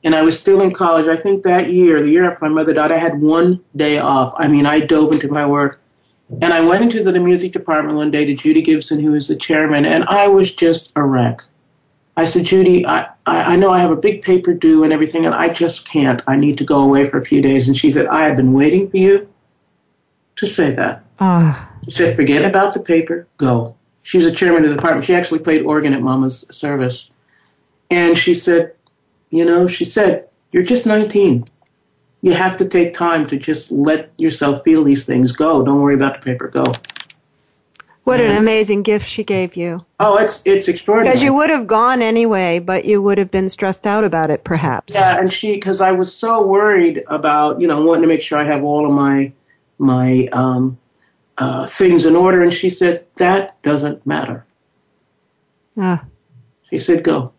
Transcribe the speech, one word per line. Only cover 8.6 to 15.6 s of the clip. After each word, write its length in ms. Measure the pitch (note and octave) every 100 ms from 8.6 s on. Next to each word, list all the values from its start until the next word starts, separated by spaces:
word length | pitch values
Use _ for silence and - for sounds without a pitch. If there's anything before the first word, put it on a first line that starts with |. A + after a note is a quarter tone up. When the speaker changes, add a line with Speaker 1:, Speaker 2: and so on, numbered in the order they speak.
Speaker 1:
Gibson, 380 | D#3+ D#3 - D3+
who 100 | D3+
was 160 | D3+ C#3
the 80 |
chairman, 500 | - - D#3 D#3 D3
and 200 | D3 D#3+
I 240 | E3 G3+ G3+
was 240 | G3 F#3+
just 400 | - E3 E3 -
a 80 | D3+
wreck. 380 | C#3 C3 A#2+ A#2 _ _ _ _ _ _ _ -
I 80 |
said, 200 | E3 F3+
"Judy, 420 | E3 F#3+ F3+ F3+ -
I, 140 | D#3+ - - -
I, 280 | C3+ -
I 20 | E3+
know 160 | G3
I 80 | F3+
have 100 | F3
a 60 | D#3+
big 260 | G#3 G3+
paper 320 | - F3+ F3+
due 300 | E3 D#3+ D#3
and 80 | D#3
everything, 340 | D3+ D#3 E3 E3
and 80 |
I 140 | - E3
just 400 | E3